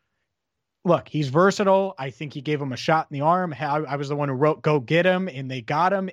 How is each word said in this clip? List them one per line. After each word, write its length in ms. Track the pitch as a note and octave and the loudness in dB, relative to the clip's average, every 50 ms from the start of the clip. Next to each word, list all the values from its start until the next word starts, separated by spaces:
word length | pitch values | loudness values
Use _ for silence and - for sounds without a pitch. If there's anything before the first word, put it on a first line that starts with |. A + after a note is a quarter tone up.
| _ _ _ _ _ _ _ _ _ _ _ _ _ _ _ _ - | _ _ _ _ _ _ _ _ _ _ _ _ _ _ _ _ 2
Look, 240 | F3+ E3 C3 - - | 2 2 2 0 -4
he's 200 | - D3+ D3 C3 | -4 -4 -2 0
versatile. 640 | C3 E3 F#3 G3 F#3+ - G#3 G3 F#3+ G3 G3 F#3+ - - | 2 4 4 4 4 2 2 4 4 4 2 -2 -6 -8
I 100 | C3+ C#3 | -10 -10
think 240 | - - D#3+ C3+ | -10 -10 -12 -10
he 80 | - D3 | -10 -8
gave 200 | B2+ D3+ D3+ C#3 | -4 -4 -4 -4
him 120 | C#3+ C3+ | -4 -6
a 40 | B2 | -6
shot 300 | A#2 - - D#3+ D#3+ D3+ - | -4 0 2 2 2 0 -4
in 60 | D3 | -6
the 100 | C#3 C#3+ | -2 0
arm. 300 | D#3+ F3+ F#3 F3+ E3 C#3 | 2 2 2 0 -4 -6
I, 80 | A#2+ D3+ | -6 -4
I 320 | C#3+ D3 D3+ D#3 B2+ C#3+ | -2 -2 -2 -2 -4 -6
was 120 | C#3 D3 C3+ | -6 -4 -6
the 80 | D3 | -4
one 140 | C#3+ D3 C#3 | -4 -2 -2
who 40 | C3 | 0
wrote, 280 | B2+ D3+ D3+ D#3+ - | 2 2 2 2 2
"Go 180 | - D#3 D3+ C#3+ | 0 0 0 0
get 240 | A#2 - D#3 E3+ F3 | 0 2 2 2 4
him," 240 | F#3 F#3 F#3 F#3+ F3+ | 4 2 2 -2 -6
and 220 | C3 C#3 C3+ B2+ | -8 -8 -8 -8
they 100 | C3 B2+ | -8 -8
got 320 | A2 - D3 D#3 F3 F#3 | -6 -4 0 2 2 2
him, 160 | G3 F#3+ F#3+ F#3 | 2 0 -4 -6